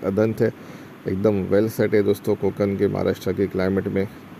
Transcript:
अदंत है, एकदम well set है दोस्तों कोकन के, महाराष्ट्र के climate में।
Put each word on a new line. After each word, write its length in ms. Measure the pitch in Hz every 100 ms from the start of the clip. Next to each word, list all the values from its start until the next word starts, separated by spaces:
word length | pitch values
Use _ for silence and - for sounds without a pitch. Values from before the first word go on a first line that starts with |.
अदंत 380 | 98 98 110 110
है, 100 | 110 - - - - - -
एकदम 340 | 95 107 101 92
well 220 | 98 110
set 240 | - 107 107
है 60 |
दोस्तों 320 | 101 98 - 101
कोकन 400 | 98 - 101 98
के, 100 | 101
महाराष्ट्र 460 | 95 95 95 98
के 140 | 95 92
climate 400 | 92 92 98 95
में। 180 | 95 101 - -